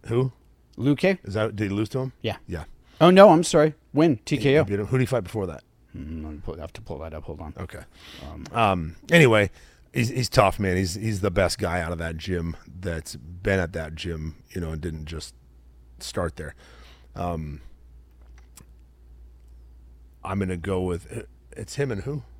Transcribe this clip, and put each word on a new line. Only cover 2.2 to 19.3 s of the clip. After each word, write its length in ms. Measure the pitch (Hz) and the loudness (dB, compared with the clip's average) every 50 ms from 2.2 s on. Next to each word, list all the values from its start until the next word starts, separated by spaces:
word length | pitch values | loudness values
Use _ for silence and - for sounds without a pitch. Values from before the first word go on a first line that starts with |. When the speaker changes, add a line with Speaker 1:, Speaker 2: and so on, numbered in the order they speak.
Speaker 2:
Yeah. 160 | - 113 104 - - - | -8 -8 -8 -8 -10 -10
Speaker 1:
Yeah. 180 | 92 80 78 - - - _ _ - - | -10 -10 -10 -14 -20 -20 _ _ 0 4
Speaker 2:
Oh, 100 | 156 175 | 6 8
no, 200 | 185 185 196 214 | 10 12 12 12
I'm 140 | 165 160 175 | 10 8 4
sorry. 300 | - - 165 151 156 151 _ _ _ - | 4 4 4 4 4 0 _ _ _ 2
Win. 220 | 139 160 170 135 107 | 2 4 4 4 0
Speaker 1:
He, 40 | _ | _
Speaker 2:
T 120 | - 156 131 | -4 -4 0
K 200 | 110 139 135 151 | 2 4 4 4
O. 40 | 151 | 4
Speaker 1:
he 60 | 98 | 2
beat 80 | 101 101 | 0 -2
him. 60 | 104 - | -2 0
Who 100 | 131 131 | 0 0
did 60 | 127 | 0
he 20 | - | 0
fight 160 | 135 120 95 | 0 -4 -4
before 240 | 87 - 110 98 87 | -4 -6 -6 -6 -6
that? 160 | 78 62 _ _ _ _ _ _ _ - | -8 -12 _ _ _ _ _ _ _ -14
Speaker 2:
Mm, 260 | 69 76 80 80 78 | -12 -10 -10 -10 -10
let 100 | 78 76 | -10 -12
me 60 | 73 - | -12 -10
pull, 120 | - 78 | -12 -10
I 60 | 80 | -10
have 120 | 78 80 - | -12 -14 -14
to 80 | - | -16
pull 180 | 107 - 82 69 | -14 -12 -12 -12
that 140 | 78 80 78 | -10 -12 -12
up. 100 | 78 76 | -12 -12
Hold 160 | - 80 73 | -12 -12 -12
on. 120 | 80 76 - - | -14 -16 -12 -12
Speaker 1:
Okay. 220 | - - - - - - _ - - - - - - | -12 -12 -12 -18 -18 -20 _ -20 -20 -20 -20 -18 -16
Speaker 2:
Um, 220 | 71 80 - - - - | -16 -16 -16 -16 -8 -2
Speaker 1:
Um, 420 | 117 113 101 95 92 80 80 82 - - - | 0 2 2 2 0 -2 -6 -10 -14 -4 4
anyway, 380 | 165 170 156 123 113 107 101 95 - - - - _ _ - _ _ | 6 8 8 8 8 6 4 2 -2 -12 -20 -20 _ _ -20 _ _
he's, 160 | 135 117 113 | -4 -4 -2
he's 200 | - 127 123 - | -2 -4 -4 0
tough, 300 | - 127 107 95 - - | 4 4 4 4 4 0
man. 180 | 104 95 90 90 | 0 0 2 0
He's, 160 | 95 90 85 | 0 -2 -4
he's 260 | 104 107 113 107 95 | -4 -4 -4 -4 0
the 100 | 95 101 | -2 0
best 260 | 87 101 95 87 - - | 2 2 2 2 0 -2
guy 220 | 104 87 85 90 | -4 -2 -2 -2
out 100 | 82 80 | -4 -4
of 60 | 87 82 | -6 -6
that 200 | 85 82 82 80 | -6 -8 -8 -8
gym 380 | 80 95 92 87 82 85 80 - - - - 92 | -6 -6 -4 -4 -4 -6 -8 -10 -14 -18 -18 -10
that's 360 | 90 98 82 80 78 - - | -8 -8 -8 -8 -10 -12 -16
been 440 | 71 60 80 87 87 92 104 98 95 | -16 -16 -18 -18 -6 -2 0 0 0
at 140 | 90 82 92 | 0 -2 -4
that 220 | 85 80 76 78 | -8 -8 -8 -10
gym, 400 | 78 - 90 85 78 78 80 78 - - _ | -10 -8 -8 -8 -6 -8 -8 -10 -12 -20 _
you 100 | - 92 | -10 -8
know, 100 | 85 80 | -8 -6
and 100 | 80 78 | -8 -8
didn't 240 | 76 87 78 78 78 | -8 -8 -8 -8 -10
just 300 | 78 82 78 - - - - _ - - - _ - _ - - - - - | -10 -12 -12 -12 -14 -18 -20 _ -20 -20 -20 _ -20 _ -20 -20 -20 -20 -16
start 360 | - - - 101 90 85 - - | -16 -10 -6 -6 -6 -6 -6 -10
there. 180 | 78 71 - - - - - - - - - - - - - | -14 -14 -14 -18 -20 -20 -20 -20 -20 -20 -20 -20 -20 -18 -10
Um, 460 | 95 90 87 87 80 78 76 71 - - - - - - - - - - _ _ _ - - - - - - - - - - - - - _ - _ - - - - - - | -8 -6 -6 -6 -6 -8 -10 -12 -14 -16 -20 -20 -20 -20 -20 -20 -20 -20 _ _ _ -20 -20 -20 -20 -20 -20 -20 -20 -20 -20 -20 -20 -20 _ -20 _ -20 -20 -20 -20 -20 -20